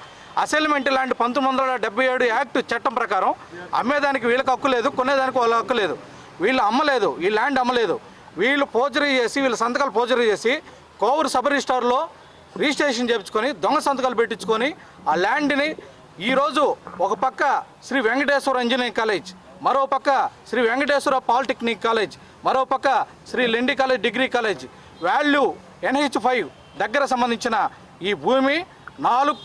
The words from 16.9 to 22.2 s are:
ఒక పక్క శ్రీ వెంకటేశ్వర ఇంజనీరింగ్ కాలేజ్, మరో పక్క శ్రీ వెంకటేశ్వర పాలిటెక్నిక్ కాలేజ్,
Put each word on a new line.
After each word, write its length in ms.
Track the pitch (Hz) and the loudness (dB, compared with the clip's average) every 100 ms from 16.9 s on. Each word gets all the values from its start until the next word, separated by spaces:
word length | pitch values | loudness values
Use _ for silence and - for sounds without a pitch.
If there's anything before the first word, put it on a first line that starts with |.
| - | -4
ఒక 100 | 190 180 | -2 0
పక్క 200 | 262 262 294 202 - - - | -2 0 0 0 -4 -18 -4
శ్రీ 120 | 233 220 | -2 0
వెంకటేశ్వర 540 | 254 285 277 277 254 | 0 2 0 2 0
ఇంజనీరింగ్ 320 | 240 247 247 233 | 0 0 -2 -2
కాలేజ్, 300 | 220 185 - - - - | 0 -2 -4 -20 -20 -4
మరో 180 | - 262 269 | 0 2 2
పక్క 160 | 269 285 262 175 - - | 0 2 2 0 -4 -6
శ్రీ 120 | 233 226 | 0 0
వెంకటేశ్వర 480 | 254 285 277 285 262 - | 0 0 0 2 0 2
పాలిటెక్నిక్ 520 | 240 269 254 233 226 226 | 0 0 -2 -4 -2 0
కాలేజ్, 280 | 226 180 - | 0 0 -6